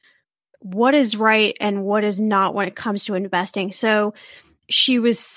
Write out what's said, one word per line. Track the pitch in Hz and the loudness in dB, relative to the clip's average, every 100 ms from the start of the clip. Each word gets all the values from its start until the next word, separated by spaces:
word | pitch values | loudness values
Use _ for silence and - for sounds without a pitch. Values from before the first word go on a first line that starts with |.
| _ _ _ _ _ _ | _ _ _ _ _ _
what | 196 190 247 | -10 0 4
is | 294 240 208 | 4 2 2
right | 220 220 214 - | 2 4 2 0
and | 208 202 | -2 -2
what | 196 208 | 0 0
is | 208 196 | 0 -2
not | 214 202 190 | 0 2 0
when | - 190 | 0 -4
it | 202 | -6
comes | 233 202 | -6 -6
to | - | -4
investing. | 190 196 180 190 - 190 | -4 -2 -2 -2 -4 -6
So | 196 226 214 214 - - - _ _ _ | -2 0 2 0 -4 -16 -20 _ _ _
she | - - 247 | -2 2 2
was | 233 226 - | 2 0 -4